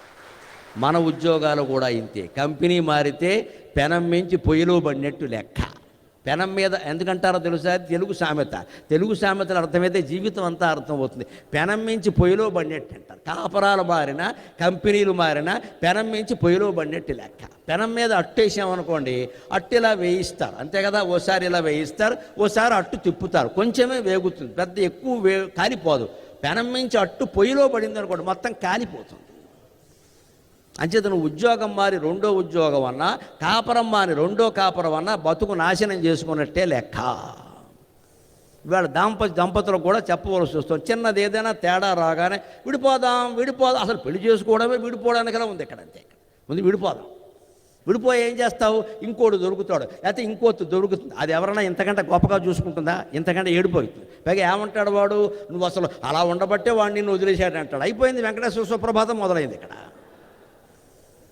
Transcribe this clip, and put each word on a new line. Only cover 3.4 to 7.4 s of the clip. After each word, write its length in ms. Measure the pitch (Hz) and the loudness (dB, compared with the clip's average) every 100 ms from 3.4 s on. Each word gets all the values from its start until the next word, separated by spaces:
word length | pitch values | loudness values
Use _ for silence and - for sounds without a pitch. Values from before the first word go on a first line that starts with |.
| - - - - | -2 -14 -6 0
పెనం 340 | 147 175 170 | 2 2 2
మించి 260 | 170 180 180 | 0 2 0
పొయ్యిలో 440 | - 156 175 175 | 2 2 4 2
పడినట్టు 440 | 151 139 143 139 | 2 -2 -4 -6
లెక్క. 380 | 143 110 - - - - - _ _ _ 131 | -6 -8 -8 -6 -6 -8 -20 _ _ _ -4
పెనం 280 | 151 190 | -2 -2
మీద 200 | 196 190 | 0 0
ఎందుకంటారో 640 | 185 147 160 185 185 185 | -2 -4 -4 -2 0 2
తెలుసా? 380 | 180 | 0